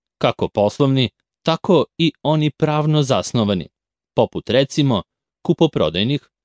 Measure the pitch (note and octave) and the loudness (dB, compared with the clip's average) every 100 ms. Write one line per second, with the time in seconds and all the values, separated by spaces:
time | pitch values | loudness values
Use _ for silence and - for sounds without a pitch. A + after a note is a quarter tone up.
0 | _ - B2+ - - - G#2 - C#3 C3+ | _ -4 -2 -2 -4 0 0 2 0 2
1 | A#2+ - _ _ - E3 - E3+ - - | -2 -6 _ _ -4 -2 2 2 0 -2
2 | E3 - D3 D#3 D3+ - D#3 D3+ D3+ D3+ | -4 -2 -2 0 -2 -2 -2 -2 0 0
3 | C3 G#2 - B2 G#2 F#2 - _ _ _ | 0 -2 -2 -2 -2 -2 -6 _ _ _
4 | _ - A#2+ F2 - A#2+ C#3 - C#3 G#2 | _ 0 0 -2 -2 0 0 0 0 0
5 | - _ _ _ - E3+ D#3+ C3+ D#2 E2 | -4 _ _ _ -2 2 0 0 -2 0
6 | C#3 C#3+ _ _ | -2 -4 _ _